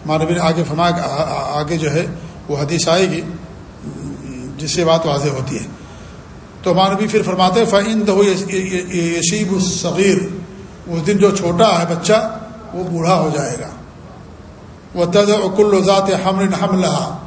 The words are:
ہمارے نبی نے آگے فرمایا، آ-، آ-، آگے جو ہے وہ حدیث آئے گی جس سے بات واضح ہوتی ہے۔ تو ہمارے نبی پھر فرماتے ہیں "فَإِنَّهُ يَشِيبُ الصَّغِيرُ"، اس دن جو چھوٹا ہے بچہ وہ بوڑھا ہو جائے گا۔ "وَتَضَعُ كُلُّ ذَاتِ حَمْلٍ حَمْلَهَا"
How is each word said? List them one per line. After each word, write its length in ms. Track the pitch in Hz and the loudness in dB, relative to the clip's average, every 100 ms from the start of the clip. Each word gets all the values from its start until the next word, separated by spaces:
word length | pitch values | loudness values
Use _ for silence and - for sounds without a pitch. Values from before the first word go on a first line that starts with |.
ہمارے 200 | 151 156 | -2 -2
نبی 100 | 160 | 0
نے 60 | 175 | 0
آگے 240 | 160 165 151 | 0 0 -2
فرمایا، 340 | 147 175 170 | 0 0 0
آ-، 180 | 135 139 | -2 -2
آ-، 380 | 160 139 135 147 | -2 -4 -4 -4
آگے 160 | 151 165 | -2 -2
جو 160 | 151 | 0
ہے 140 | 147 - - - - - | 0 -2 -8 -14 -14 -6
وہ 80 | 143 | -4
حدیث 320 | 143 165 - | -2 0 2
آئے 220 | 170 190 | 4 4
گی 100 | - 160 170 - - - - 151 139 147 139 143 127 127 139 | 0 -6 -12 -14 -18 -18 -16 -14 -12 -12 -12 -12 -12 -12 -8
جس 120 | 151 | -4
سے 140 | 175 | 0
بات 220 | 165 165 165 | 2 2 2
واضح 220 | 143 147 | 0 0
ہوتی 280 | 131 127 113 | -2 -4 -6
ہے۔ 80 | - - - - - - - - - - | -8 -12 -18 -18 -18 -18 -18 -20 -20 -4
تو 100 | 185 | 0
ہمارے 220 | 175 190 | 4 4
نبی 120 | 196 214 | 2 0
پھر 160 | 214 | 0
فرماتے 380 | 185 185 190 185 | 0 2 4 4
ہیں 60 | 226 | 4
"فَإِنَّهُ 580 | 196 214 220 202 196 202 180 180 190 185 180 180 | 2 2 0 2 4 4 2 -2 -4 -2 -4 -2
يَشِيبُ 600 | 180 170 170 165 214 196 | -2 0 0 0 0 0
الصَّغِيرُ"، 720 | 190 185 - 175 160 196 - - - - - - - - | 0 0 -2 -2 2 4 2 0 -8 -12 -16 -18 -16 -8
اس 200 | 165 156 | -4 0
دن 100 | 202 | 4
جو 200 | 202 196 | 4 4
چھوٹا 440 | 175 170 220 170 | 0 4 4 4
ہے 40 | 170 | 0
بچہ 480 | 170 - 214 220 - - - - | -2 2 2 2 -8 -14 -16 -12
وہ 120 | 180 | -8
بوڑھا 360 | 170 170 165 185 | -6 -2 2 2
ہو 100 | 156 | 2
جائے 220 | 143 135 123 | -2 -4 -6
گا۔ 80 | - - - - - - - - - - - - - 180 | -10 -14 -18 -20 -20 -20 -20 -20 -20 -20 -20 -20 -10 -2
"وَتَضَعُ 580 | 170 196 208 208 190 196 | 2 4 4 4 2 4
كُلُّ 280 | 208 190 | 4 4
ذَاتِ 280 | 185 196 190 | 4 4 2
حَمْلٍ 340 | 185 185 190 196 170 | 0 0 0 0 0
حَمْلَهَا" 540 | 196 185 170 143 - - | 2 2 2 0 -2 -8